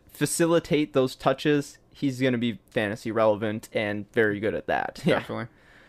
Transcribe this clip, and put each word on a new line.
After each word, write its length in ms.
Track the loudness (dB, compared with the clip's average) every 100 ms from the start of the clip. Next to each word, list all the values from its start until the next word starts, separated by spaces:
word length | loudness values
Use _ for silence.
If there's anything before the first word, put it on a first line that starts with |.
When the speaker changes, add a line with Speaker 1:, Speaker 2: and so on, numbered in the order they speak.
| _
Speaker 1:
facilitate 840 | -4 -2 2 2 2 2 0 2
those 220 | 2 0
touches, 640 | 0 0 2 2 0 -2 -12 _
he's 260 | -6 -4 0
gonna 160 | 0 0
be 200 | -2 -6 -8
fantasy 420 | -4 -4 -4 -4
relevant 560 | 2 2 2 -2 -6 -6
and 380 | -4 -4 -4 -4
very 280 | 0 2 2
good 140 | -2
at 120 | -2 -2
that. 340 | -2 -2 -4
<laughs> 40 | 0
Yeah. 140 | 0
Speaker 2:
Definitely. 260 | -2 -8 -10 _ _ -20